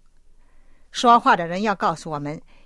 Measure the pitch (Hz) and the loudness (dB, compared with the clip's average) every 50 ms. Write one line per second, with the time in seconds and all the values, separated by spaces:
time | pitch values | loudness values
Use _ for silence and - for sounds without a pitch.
0 | - _ _ _ _ - - - - _ - - - - - - - _ - - | -20 _ _ _ _ -20 -20 -20 -20 _ -20 -20 -20 -20 -20 -20 -20 _ -6 0
1 | - 240 233 240 - 262 226 175 170 165 175 190 214 220 196 - 220 190 160 151 | 4 4 4 6 6 4 2 2 0 -4 -6 -4 -4 -4 -2 -2 -2 -4 -4 -4
2 | - 165 156 147 143 147 151 165 - - - - - | -8 -10 -8 -8 -8 -10 -10 -12 -16 -20 -20 -20 -10